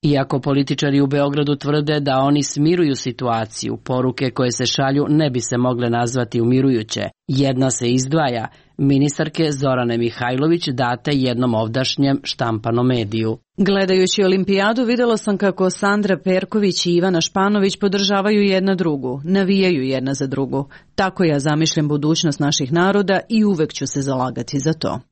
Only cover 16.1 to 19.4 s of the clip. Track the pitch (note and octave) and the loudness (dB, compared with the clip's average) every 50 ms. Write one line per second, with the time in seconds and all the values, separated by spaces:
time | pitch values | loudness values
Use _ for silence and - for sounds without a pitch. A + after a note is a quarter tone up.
16.1 | F#3+ D3+ - F#3+ F#3 F#3 F#3+ - - A3 G3+ F#3+ F3 - - F3 F3 E3+ E3+ F#3+ | 0 0 0 0 0 0 -2 -2 -2 0 0 2 0 0 0 2 2 2 2 2
17.1 | F#3 E3 E3 - _ G3 F#3+ G3+ G#3 G#3 G3 G3+ G3 - G#3 G3+ F#3 G3+ G3+ F#3+ | 2 0 0 0 _ 0 0 2 2 2 2 0 0 0 -2 0 0 0 0 0
18.1 | G3+ G3 F#3+ G#3 G#3+ G#3 G3+ G3 F#3+ F#3+ F#3 G3 G3 F3 F3+ E3+ D3+ C#3 B2+ B2+ | 0 0 2 2 2 2 2 2 2 2 2 0 0 0 0 -2 -2 -2 -4 -6
19.1 | B2 C#3 C#3+ E3 F#3+ G3 | -6 -6 -2 0 0 2